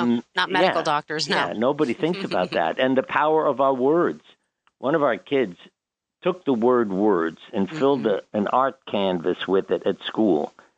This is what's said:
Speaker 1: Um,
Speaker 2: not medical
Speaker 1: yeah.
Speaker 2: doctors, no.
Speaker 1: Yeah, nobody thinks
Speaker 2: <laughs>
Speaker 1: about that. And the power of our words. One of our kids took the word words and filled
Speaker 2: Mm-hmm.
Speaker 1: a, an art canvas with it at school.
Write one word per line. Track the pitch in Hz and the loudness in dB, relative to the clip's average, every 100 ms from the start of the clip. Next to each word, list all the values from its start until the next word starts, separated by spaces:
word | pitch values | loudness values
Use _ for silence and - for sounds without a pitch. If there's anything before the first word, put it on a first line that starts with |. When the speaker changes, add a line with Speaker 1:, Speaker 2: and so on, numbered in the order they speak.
Speaker 1:
Um, | - 120 - - | 2 0 -2 -4
Speaker 2:
not | 180 | -2
medical | 185 185 165 | 2 2 2
Speaker 1:
yeah. | 160 | 0
Speaker 2:
doctors, | 151 - 156 147 | -2 -2 -6 -2
no. | 170 | -2
Speaker 1:
Yeah, | 90 | -2
nobody | 92 123 147 139 | 0 0 0 -2
thinks | 113 156 196 | 0 -2 -2
Speaker 2:
<laughs> | 156 | -4
Speaker 1:
about | 95 90 | -2 -2
that. | 95 80 - | 0 -2 0
And | 131 131 | 2 0
the | |
power | - 139 151 156 151 | 0 0 2 2 2
of | 123 | 2
our | 135 | 0
words. | 135 131 170 139 76 - _ _ _ _ _ | 2 2 2 0 -4 -14 _ _ _ _ _
One | 123 | -2
of | 160 | 0
our | 143 104 | 0 -2
kids | - 139 107 85 - _ _ _ _ _ | -2 -2 -2 -6 -20 _ _ _ _ _
took | 180 180 | -4 -2
the | - | -2
word | 120 120 123 110 | 2 2 2 2
words | 92 107 90 82 82 - | 0 2 2 0 -6 -8
and | - 98 | -4 -4
filled | 156 139 139 | 0 0 2
Speaker 2:
Mm-hmm. | 110 95 - 107 | 0 -2 -4 -4
Speaker 1:
a, | |
an | 98 | 0
art | 123 131 - - | 0 0 -4 -6
canvas | 107 95 90 82 85 - | -2 0 0 -2 -4 0
with | 95 - | 0 0
it | 87 104 | -2 -2
at | 87 | -6
school. | - - 110 76 - - _ | -6 0 2 2 -2 -10 _